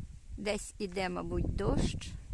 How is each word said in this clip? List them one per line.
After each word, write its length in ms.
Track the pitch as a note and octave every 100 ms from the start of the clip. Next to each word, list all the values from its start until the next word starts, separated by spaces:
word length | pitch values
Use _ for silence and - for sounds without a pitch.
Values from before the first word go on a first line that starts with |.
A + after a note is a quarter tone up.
| - - - -
Десь 360 | G#3 G3+ - -
іде, 320 | G3+ F#3 F#3
мабуть, 460 | F3+ E3+ F3 - -
дощ, 560 | G3 - - - - - -